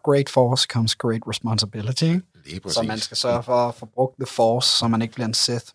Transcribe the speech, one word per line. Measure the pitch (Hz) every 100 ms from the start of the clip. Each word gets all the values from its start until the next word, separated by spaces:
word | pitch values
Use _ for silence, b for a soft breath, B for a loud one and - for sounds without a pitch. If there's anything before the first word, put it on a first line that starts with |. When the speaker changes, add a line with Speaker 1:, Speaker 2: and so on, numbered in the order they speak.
Speaker 1:
great | - 143 139
force | - 123 127 -
comes | 120 110 -
great | 120 113 110
responsibility, | 107 117 107 107 113 107 127
ikke? | 165 175 180 _ 69
Speaker 2:
Lige | 87 98
Speaker 1:
Så | 117
man | 110
Speaker 2:
præcis. | 110
Speaker 1:
skal | - 113
sørge | 127 117
for | 117 123 120
at | -
få | 113
brugt | - 127 -
the | 123
force, | - 113 120 - -
så | 117
man | 113
ikke | 113
bliver | - 113
en |
Sith, | 110 - 120 -